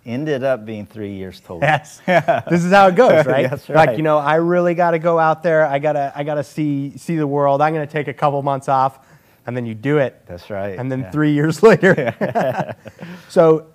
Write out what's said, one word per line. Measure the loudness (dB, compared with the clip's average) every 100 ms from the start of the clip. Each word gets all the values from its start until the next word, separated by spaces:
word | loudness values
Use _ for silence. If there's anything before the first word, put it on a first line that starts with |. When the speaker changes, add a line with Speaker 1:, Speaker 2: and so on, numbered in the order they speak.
| -12
Speaker 1:
ended | -8 -6 -4
up | -4 -6
being | -8 -14 -14
three | -12 -12
years | -12 -14 -16
total. | -16 -4
Speaker 2:
Yes. | -2 -2 -4 -12 0
Speaker 1:
<laughs> | 0 2 -2 0
Speaker 2:
This | -2
is | 4
how | 6 6
it |
goes, | 6 4 4 4
right? | 0 -2
Speaker 1:
That's | -4 -2
Speaker 2:
Like, | 2 4
Speaker 1:
right. | 2
Speaker 2:
you |
know, | 0 0
"I | 2 0
really | 2 0 0
gotta | 0 0 0
go | 0 0
out | 2 0
there. | 0 0 0
I | 0
gotta, | -2 -2 -4
I | -6
gotta | -6 -6
see, | -6 -6 -4 -4 -6 -10
see | -6 -4
the | -2
world. | 0 2 2
I'm | 0
gonna | -2 -6
take | -6 -8
a |
couple | -4 -2 -2
months | -2 -4 -2
off." | 0 0 -4 _ _ _ _ -10
And |
then | -8 -8
you |
do | -6 -2 0
it. | 0 -4 -18
Speaker 1:
That's | -18 -10
right. | -8 -8 -8
Speaker 2:
And | -8
then | -8
Speaker 1:
Yeah. | -6
Speaker 2:
three | -2 0
years | 0 -2 4
<laughs> | 4
later. | 6 4 2 0 -4
Speaker 1:
<laughs> | -4 -2 -2 -4 -8 -10 -18 -20 -20 -20 -4
Speaker 2:
So, | 2 4 4 0